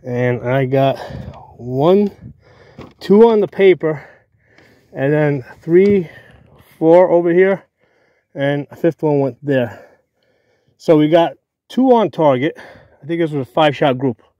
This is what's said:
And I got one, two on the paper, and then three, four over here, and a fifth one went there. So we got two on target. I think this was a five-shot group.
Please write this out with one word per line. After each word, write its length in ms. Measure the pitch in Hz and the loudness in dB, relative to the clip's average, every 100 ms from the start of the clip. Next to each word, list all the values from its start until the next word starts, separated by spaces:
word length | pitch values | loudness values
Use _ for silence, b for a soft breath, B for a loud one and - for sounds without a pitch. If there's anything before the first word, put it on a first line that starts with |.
| 127 | -8
And 360 | 123 123 123 | -4 -4 -4
I 220 | 120 135 | -4 -4
got 360 | 131 135 135 131 B B B B B B | -2 0 0 -2 B B B B B B
one, 760 | 120 131 156 196 202 - - - B B B B B _ | -10 -2 2 2 0 -6 -20 -20 B B B B B _
two 260 | - 196 233 | 0 4 4
on 140 | 220 | 4
the 60 | 185 | -2
paper, 580 | - 196 175 160 151 b b b b b b b b b | 0 2 2 -2 -6 b b b b b b b b b
and 180 | 175 139 | -6 -2
then 320 | 151 151 143 123 - | 0 0 -2 -8 -18
three, 500 | - 175 202 202 160 B B B B B _ _ | 0 2 4 2 -2 B B B B B _ _
four 320 | 160 170 185 | 4 4 4
over 180 | 170 175 | 2 2
here, 360 | 170 190 190 _ _ _ _ _ _ _ | 2 2 0 _ _ _ _ _ _ _
and 340 | - 139 143 139 | -6 -4 -4 -8
a 60 | - | -4
fifth 260 | 170 156 | -4 -2
one 160 | 156 143 | -2 0
went 180 | 135 120 | -2 -6
there. 420 | 143 135 117 98 b b b b b b b b b b | -4 -2 -2 -8 b b b b b b b b b b
So 200 | - 156 | 0 2
we 120 | 151 | 4
got 240 | 170 165 135 _ _ _ | 2 0 -4 _ _ _
two 240 | - 262 | -2 2
on 180 | 240 202 | 2 0
target. 480 | - 156 131 147 - | -2 0 0 -4 -8
I 480 | - - _ _ 139 | -20 -20 _ _ -10
think 140 | 170 | -6
this 120 | 165 | -4
was 140 | 147 127 | -4 -6
a 60 | |
five-shot 460 | - 156 131 147 131 | 0 0 0 -2 -2
group. 240 | 131 110 _ | -4 -6 _